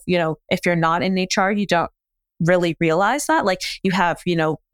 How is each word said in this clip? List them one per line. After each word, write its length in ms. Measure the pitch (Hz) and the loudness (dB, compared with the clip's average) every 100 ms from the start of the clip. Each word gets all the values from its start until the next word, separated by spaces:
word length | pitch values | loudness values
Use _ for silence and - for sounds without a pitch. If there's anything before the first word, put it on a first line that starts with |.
| - | -2
you 120 | 175 | 0
know, 200 | 160 156 _ | 0 -4 _
if 160 | 175 180 | -4 0
you're 80 | |
not 300 | 170 165 170 | 0 0 0
in 120 | 185 185 | 0 -2
H 220 | 185 - | -2 0
R, 140 | 190 | 0
you 140 | 208 202 | 0 0
don't 240 | 170 151 - _ _ _ - | 0 0 -6 _ _ _ -4
really 360 | 165 180 175 156 | 2 2 2 0
realize 460 | 170 160 202 277 - | 0 2 2 0 0
that. 180 | 320 | 0
Like, 160 | 208 185 - - | 0 -2 -6 -6
you 80 | 190 | -2
have, 280 | 180 175 160 - | 0 0 -2 -2
you 80 | |
know, 240 | 170 156 160 _ | 0 0 -2 _